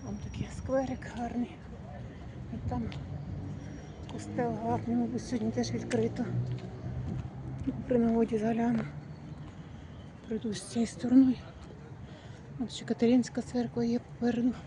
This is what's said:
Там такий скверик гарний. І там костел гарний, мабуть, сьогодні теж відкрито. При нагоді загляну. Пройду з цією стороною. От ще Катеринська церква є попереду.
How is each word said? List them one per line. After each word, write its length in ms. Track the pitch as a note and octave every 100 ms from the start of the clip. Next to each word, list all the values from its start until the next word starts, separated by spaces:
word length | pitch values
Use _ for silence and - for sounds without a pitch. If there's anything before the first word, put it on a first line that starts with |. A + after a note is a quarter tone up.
| A#3+
Там 100 | G#3
такий 240 | G#3 - - -
скверик 560 | - C4 C4 B3+ - A3+
гарний. 400 | A#3 A#3 A#3+ - - - - - - - - - -
І 160 | - -
там 120 | B3 A3 - - - - - - - - - - - -
костел 400 | A3+ G#3 G#3 A#3+ G#3+
гарний, 320 | A#3 A#3 A3 A#3+
мабуть, 280 | A#3 A#3+
сьогодні 260 | - B3 A3
теж 220 | A#3+ A3+
відкрито. 520 | A#3 - A#3+ A#3 - B3 - - - - - - - - - - - - - - - -
При 100 | B3
нагоді 400 | A#3 A3+ A3+ A3
загляну. 460 | G#3+ A3+ A#3 A#3 A3 - - - - - - - - - - - - - -
Пройду 280 | A3 A3+
з 80 | G3+
цією 240 | - A#3+ A3+
стороною. 500 | - B3 B3+ C4 A#3+ - - - - - - - - - - - -
От 120 | A3
ще 120 | -
Катеринська 580 | B3 A3+ A#3 B3+ A#3 -
церква 420 | - B3 A#3 A#3+
є 140 | A#3 A#3+
попереду. 560 | - - A#3+ A3+ B3 A3+